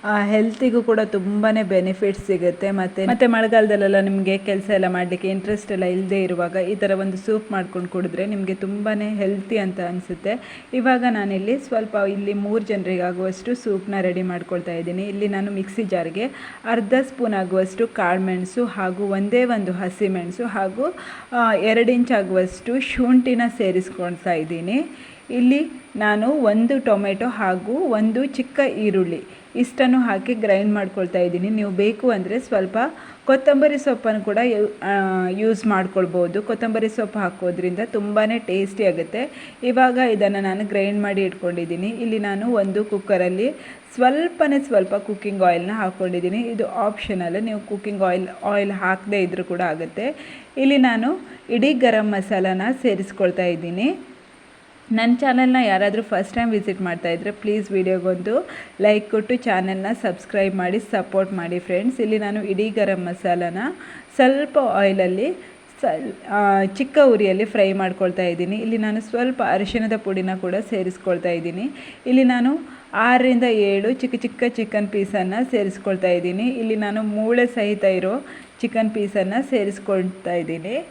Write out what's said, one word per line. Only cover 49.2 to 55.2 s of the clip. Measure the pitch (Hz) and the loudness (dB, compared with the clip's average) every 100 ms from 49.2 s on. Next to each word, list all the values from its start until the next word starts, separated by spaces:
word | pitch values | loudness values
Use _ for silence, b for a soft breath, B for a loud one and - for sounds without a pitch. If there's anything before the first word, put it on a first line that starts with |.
ಇದ್ರೂ | 180 180 | 0 -2
ಕೂಡ | 180 175 | -4 -2
ಆಗುತ್ತೆ. | 180 156 165 - 240 302 B B B - | -2 -2 -6 -6 -6 -8 B B B 0
ಇಲ್ಲಿ | 269 277 | 4 6
ನಾನು | 254 226 240 370 B B - | 4 4 0 -2 B B -4
ಇಡೀ | 233 170 | 2 2
ಗರಂ | 254 247 220 214 | 4 4 4 2
ಮಸಾಲಾನ | 196 190 202 185 185 208 262 | -2 -2 0 0 0 -2 0
ಸೇರಿಸ್ಕೊಳ್ತಾ | 247 196 196 - 185 180 | 0 0 -4 0 0 2
ಇದ್ದೀನಿ. | 180 165 170 180 254 381 - - - - - - - - - | -2 -2 -4 -2 -2 -2 -10 -20 -20 -20 -20 -20 -20 -20 -2
ನನ್ನ | 220 233 | 2 4
ಚಾನಲ್ನ | 240 | 4